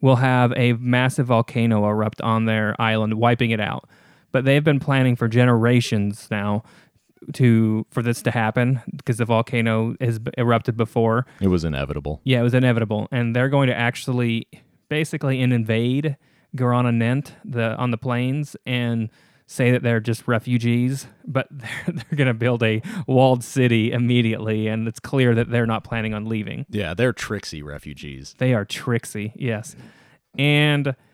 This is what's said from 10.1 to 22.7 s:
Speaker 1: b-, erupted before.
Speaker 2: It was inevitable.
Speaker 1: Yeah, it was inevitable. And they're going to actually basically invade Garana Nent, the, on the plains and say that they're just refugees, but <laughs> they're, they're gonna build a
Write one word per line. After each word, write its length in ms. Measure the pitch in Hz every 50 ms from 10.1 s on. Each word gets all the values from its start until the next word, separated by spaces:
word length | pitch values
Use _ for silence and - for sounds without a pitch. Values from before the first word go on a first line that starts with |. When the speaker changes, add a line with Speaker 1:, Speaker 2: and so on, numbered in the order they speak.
| 113 110
Speaker 1:
b-, 120 | 113 - - 127
erupted 380 | 120 120 117 113 - 127 110
before. 500 | 117 113 - - 120 113 113 113 123 131 _ - -
Speaker 2:
It 80 | 98 95
was 160 | 90 85 80
inevitable. 560 | 80 71 67 69 65 71 73 71 73 76 - -
Speaker 1:
Yeah, 160 | 135 127 120
it 20 | 120
was 100 | 120 123
inevitable. 540 | 127 127 127 117 113 113 104 110 107 107 -
And 220 | 135 120 120 117 113
they're 120 | 123 127 135
going 200 | 143 139 135 127
to 80 | 117
actually 720 | - 117 120 - - - 131 123 123 120 117 113 117 - _ - - _ _ _ _ _ -
basically 520 | 147 151 160 - - 147 151 135 131 127
invade 760 | 127 123 123 117 110 113 110 113 120 123 131 143 151 151 139 - _ _ _ _ _ _ -
Garana 380 | 123 127 123 120 123 123 120 117
Nent, 380 | 117 113 117 127 143 147 - - - -
the, 320 | - 123 117 113 113 110
on 140 | 107 127 123
the 80 | 117 110
plains 580 | - 127 120 120 123 131 135 151 147 - - - -
and 460 | 131 127 123 120 117 117 113 113 113 _ _ _ _ _ _ _ -
say 200 | - - 127 120
that 120 | 123 -
they're 180 | - 117 117 110
just 260 | 107 120 113 - - 123
refugees, 800 | 120 110 - 127 123 117 117 120 117 120 123 127 139 135 - - - _ -
but 200 | 214 127 135 - -
<laughs> 20 |
they're, 180 | 147 135 110 - - - - 175
they're 280 | 175 147 - - 160 143
gonna 160 | 135 131 117
build 280 | 110 120 123 120 113
a 200 | 117 110